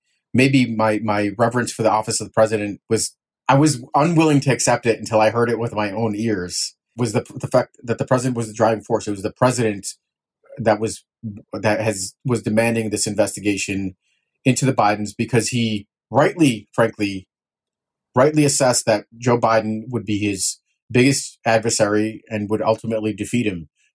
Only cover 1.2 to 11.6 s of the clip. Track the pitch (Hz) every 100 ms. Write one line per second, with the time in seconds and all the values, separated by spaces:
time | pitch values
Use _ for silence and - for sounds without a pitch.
1.2 | 104 95 117 120 110 - 110 107 110 110
2.2 | 104 - 110 107 104 98 - 110 - -
3.2 | _ _ - 135 151 123 120 143 156 160
4.2 | 160 143 139 120 - 120 117 107 110 110
5.2 | 110 113 120 113 117 104 104 101 113 104
6.2 | 113 101 90 - - - _ - 120 110
7.2 | - - - 127 - _ 226 226 - 127
8.2 | 127 117 110 107 113 113 - 110 107 101
9.2 | 101 - 127 117 110 98 - - _ _
10.2 | _ _ _ - 107 104 110 - _ _
11.2 | 113 101 - 107